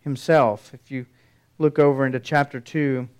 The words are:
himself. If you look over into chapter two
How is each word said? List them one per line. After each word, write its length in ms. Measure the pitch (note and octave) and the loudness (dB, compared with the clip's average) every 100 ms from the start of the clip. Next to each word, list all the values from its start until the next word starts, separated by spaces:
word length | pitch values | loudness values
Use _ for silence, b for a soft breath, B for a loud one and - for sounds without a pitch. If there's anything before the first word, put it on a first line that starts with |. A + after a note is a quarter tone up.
himself. 720 | - C3 - D#3+ B2 G#2 - | -6 -8 2 4 4 0 -10
If 160 | B2 _ | -20 _
you 160 | C3+ B2 _ _ _ _ _ | -14 -14 _ _ _ _ _
look 220 | D#3 C#3 | -2 2
over 260 | C#3+ C3+ | 2 2
into 160 | C3+ B2+ | -2 -2
chapter 400 | A2+ D3+ C#3+ C3 | -2 -2 -2 -6
two 480 | A#2 D#3+ C#3+ C3 B2 _ | -10 -4 -2 -2 -6 _